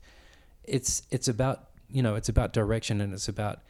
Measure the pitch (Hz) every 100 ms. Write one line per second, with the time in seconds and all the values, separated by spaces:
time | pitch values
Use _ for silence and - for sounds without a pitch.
0 | - - - - - - - 135 - -
1 | - 127 131 110 131 - - - - 131
2 | 117 104 - 127 107 117 104 113 - 104
3 | 101 95 - 104 104 -